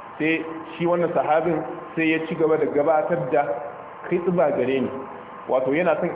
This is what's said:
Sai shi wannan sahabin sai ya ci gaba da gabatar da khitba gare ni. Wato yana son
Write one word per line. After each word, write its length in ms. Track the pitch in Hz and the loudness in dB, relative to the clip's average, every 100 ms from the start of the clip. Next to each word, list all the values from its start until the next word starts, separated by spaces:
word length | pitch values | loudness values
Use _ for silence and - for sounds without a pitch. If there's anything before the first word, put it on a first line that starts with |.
| - - | -12 -2
Sai 260 | 156 160 160 - - - | 0 0 -4 -10 -10 -2
shi 100 | 170 | 0
wannan 260 | 175 165 | 2 2
sahabin 480 | 139 135 156 170 156 - - - | 2 2 2 2 0 -2 -8 -8
sai 100 | 165 160 | 0 2
ya 80 | 160 160 | 2 0
ci 80 | |
gaba 220 | 160 160 156 | 0 2 4
da 100 | 139 | 2
gabatar 520 | 143 151 156 151 165 139 | 2 4 2 2 0 2
da 140 | 143 143 - - - - - - | 2 2 -2 -8 -12 -14 -12 -4
khitba 420 | 175 185 175 151 131 | -2 2 2 2 2
gare 240 | 123 135 | 0 0
ni. 100 | 117 - - - - - - | -2 -6 -10 -14 -16 -12 -2
Wato 220 | 127 131 | 0 2
yana 220 | 151 180 151 | 2 2 2
son 100 | 175 | 0